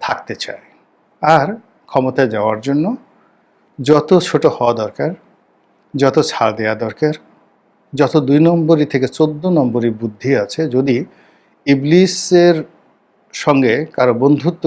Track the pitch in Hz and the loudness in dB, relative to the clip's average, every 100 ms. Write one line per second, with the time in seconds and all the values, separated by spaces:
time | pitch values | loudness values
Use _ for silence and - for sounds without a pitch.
0 | - - - - - 104 _ _ _ _ | -8 -8 -10 -12 -12 -14 _ _ _ _
1 | _ _ 151 160 151 226 - _ _ 139 | _ _ 2 2 2 -6 -16 _ _ -2
2 | 131 127 127 107 107 107 127 143 185 254 | 0 0 0 0 -2 -2 -2 -2 -2 -6
3 | _ _ _ _ _ _ _ - 131 151 | _ _ _ _ _ _ _ -6 2 2
4 | - 185 175 147 151 - 120 117 104 - | 4 2 2 0 0 0 -2 -2 -6 -6
5 | 151 185 _ _ _ _ _ _ _ 135 | -8 -8 _ _ _ _ _ _ _ 0
6 | 135 123 - - 110 107 110 107 113 - | 2 2 0 0 -2 -2 -4 -4 -6 -4
7 | 151 156 _ _ _ _ _ _ _ 135 | -4 -4 _ _ _ _ _ _ _ -2
8 | 165 160 135 147 165 170 156 156 143 131 | 0 0 2 4 4 2 2 2 0 -2
9 | 127 - 156 147 185 165 123 117 117 107 | -2 0 -2 -2 -2 0 0 0 -2 -4
10 | 113 107 131 123 101 - 156 127 139 117 | -8 -6 -2 -2 -2 -6 -4 -2 0 -2
11 | - _ _ _ _ _ 143 139 147 175 | -4 _ _ _ _ _ -2 0 2 2
12 | 185 - - 175 175 160 139 _ _ _ | 2 0 0 4 4 2 -4 _ _ _
13 | _ _ _ - 151 139 123 123 156 - | _ _ _ -4 0 2 2 0 -4 0
14 | 127 117 139 143 151 165 | 0 2 2 2 -2 -4